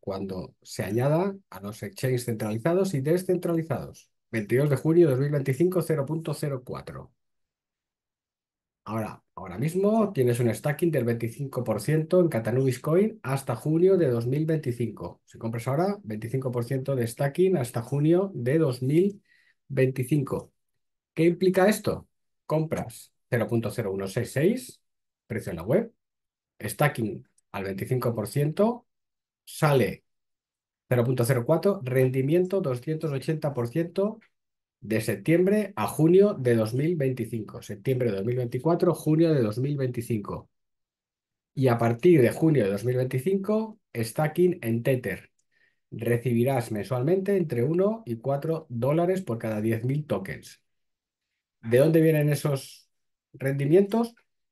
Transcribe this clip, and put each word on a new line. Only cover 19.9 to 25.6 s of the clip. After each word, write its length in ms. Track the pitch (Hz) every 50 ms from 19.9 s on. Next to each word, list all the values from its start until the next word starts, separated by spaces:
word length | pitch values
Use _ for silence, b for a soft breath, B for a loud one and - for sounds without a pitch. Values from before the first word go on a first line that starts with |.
| 131 135 123 - 156 147 131 - 98 - - _ _ _ _ _ _ _ _ _ _ _ _ _
¿Qué 120 | - 160 165
implica 440 | 175 170 170 190 180 185 185 185 214
esto? 400 | 208 - - - - - - _ _ _ _ _ _ _ _
Compras 640 | - 151 160 160 160 - 90 - 117 - - - _ _ _ _ -
cero 180 | 127 117 107
punto 240 | - 117 113 113 104
cero 200 | - 120 101 95
uno 140 | 98 98 98
seis 260 | 98 - 123 107 -
seis, 500 | - 135 156 202 247 254 - - - _ _ _ _ _ _ _ _ _ _
precio 240 | - 104 104 - 101
en 60 | 90
la 60 | 90